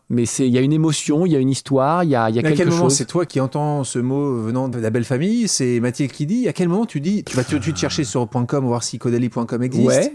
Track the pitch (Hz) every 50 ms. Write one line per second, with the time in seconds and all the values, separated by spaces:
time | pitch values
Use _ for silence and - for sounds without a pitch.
0 | _ - 123 120 117 - - - 135 127 120 123 135 139 156 156 160 160 143 -
1 | - 151 147 156 185 180 156 135 131 135 135 - - - 135 131 131 147 165 180
2 | 180 156 135 120 113 113 110 120 139 156 151 143 175 170 170 170 175 131 139 143
3 | 123 - - 175 170 - - 139 131 131 - 147 147 151 147 143 131 - - 127
4 | 120 127 135 143 143 143 127 117 110 110 123 127 135 131 117 120 110 110 110 123
5 | 113 - 131 127 165 202 226 240 226 - - - 135 123 123 117 117 123 123 -
6 | 143 127 - - 151 151 214 254 247 170 - - 185 170 175 214 233 - - 147
7 | 139 185 214 196 - - - 127 123 - 151 143 - - - - 156 143 - -
8 | 147 - - 131 120 110 - 123 123 - 151 143 135 120 120 117 - - - 113
9 | - 123 120 120 127 117 - 123 117 - 127 117 123 131 135 - - 127 127 139
10 | 196 294